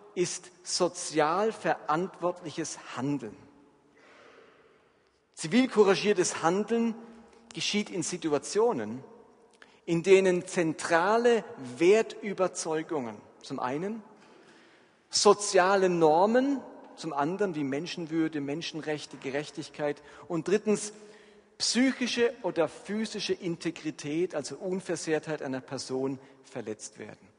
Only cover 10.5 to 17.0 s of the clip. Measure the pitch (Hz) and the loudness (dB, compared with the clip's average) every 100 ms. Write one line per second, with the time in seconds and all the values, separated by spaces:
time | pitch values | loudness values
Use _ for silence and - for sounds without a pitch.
10.5 | 190 160 156 - 165 185 226 240 233 190 | -2 0 -2 0 2 4 4 4 2 0
11.5 | - 131 123 170 214 220 - 214 185 180 | -10 -12 2 6 6 4 -4 -6 -2 -2
12.5 | - 175 156 160 160 120 104 - - - | -2 -4 -4 -2 -4 -4 -10 -16 -20 -12
13.5 | 131 123 143 190 226 - - - - - | -6 -4 -4 -4 -8 -12 -20 -20 -20 -20
14.5 | - - _ _ _ _ - 208 202 - | -20 -20 _ _ _ _ 4 6 6 4
15.5 | 185 180 196 185 175 160 156 202 233 269 | 4 6 6 4 6 6 6 6 4 2
16.5 | 277 - - - - | 0 -6 -18 -20 -14